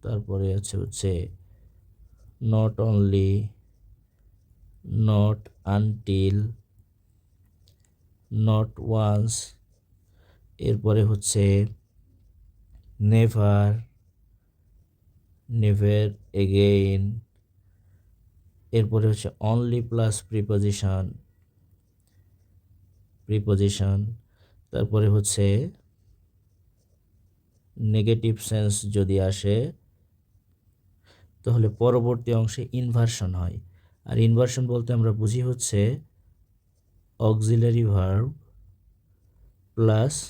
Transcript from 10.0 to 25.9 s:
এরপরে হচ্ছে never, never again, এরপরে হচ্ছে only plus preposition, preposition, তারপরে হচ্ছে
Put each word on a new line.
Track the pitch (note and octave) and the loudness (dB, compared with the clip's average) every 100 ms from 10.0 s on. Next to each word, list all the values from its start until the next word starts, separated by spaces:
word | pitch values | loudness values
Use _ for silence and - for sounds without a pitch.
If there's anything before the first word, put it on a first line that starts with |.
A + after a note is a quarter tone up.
| _ _ _ _ _ _ | _ _ _ _ _ _
এরপরে | - A2 G#2+ G#2+ | -4 -2 0 2
হচ্ছে | G#2+ G#2+ - G#2+ G2+ G2 G2+ - _ _ _ _ _ _ _ _ _ - - - | 2 0 -2 0 2 4 0 -6 _ _ _ _ _ _ _ _ _ -20 -20 -2
never, | G#2 A2 A2+ A2+ G2+ G2+ G#2 A2 A2+ _ _ _ _ _ _ _ _ _ _ _ _ _ _ _ _ | 2 4 4 2 2 4 2 0 -6 _ _ _ _ _ _ _ _ _ _ _ _ _ _ _ _
never | A#2 G#2+ G2+ G2+ G#2 G#2+ G#2 - | -2 2 2 2 2 0 -4 -10
again, | G2 G2 G2 G2+ G2+ G2 G2 G2 A2+ - _ _ _ _ _ _ _ _ _ _ _ _ _ _ | -2 0 4 4 4 2 0 -2 -6 -12 _ _ _ _ _ _ _ _ _ _ _ _ _ _
এরপরে | A2+ G#2 A2 A2 | 0 0 2 0
হচ্ছে | G#2 - | 0 -4
only | - G#2 A#2 B2 A#2+ A#2 | -6 -2 0 0 -2 -2
plus | A#2 A2 G#2+ - | -2 0 -2 -6
preposition, | A2 G2+ G#2 G#2 G2+ G2 F#2+ F#2 - _ _ _ _ _ _ _ _ _ _ _ _ _ _ _ _ _ _ _ _ - | -6 0 0 0 0 -2 -2 -4 -8 _ _ _ _ _ _ _ _ _ _ _ _ _ _ _ _ _ _ _ _ -6
preposition, | G#2+ G#2 G2 G2+ G2+ F#2+ G2 G#2 A#2 _ _ _ _ _ | -4 0 2 2 0 0 0 -2 -8 _ _ _ _ _
তারপরে | B2+ A2+ G#2+ G#2+ | -4 -2 2 4
হচ্ছে | G#2 G2+ - G2+ G2+ D#3+ - _ | 2 0 0 2 2 -2 -10 _